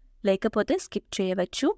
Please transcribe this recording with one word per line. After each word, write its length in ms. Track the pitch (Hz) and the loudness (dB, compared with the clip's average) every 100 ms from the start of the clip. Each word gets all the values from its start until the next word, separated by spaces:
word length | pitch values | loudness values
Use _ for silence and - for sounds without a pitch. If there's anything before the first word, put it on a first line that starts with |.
| - _ | -20 _
లేకపోతే 520 | 202 190 220 214 202 370 | 0 0 0 0 0 -2
స్కిప్ 340 | - 202 - | -4 -10 -6
చేయవచ్చు. 540 | - 190 185 180 - 277 | -4 -2 0 -2 0 0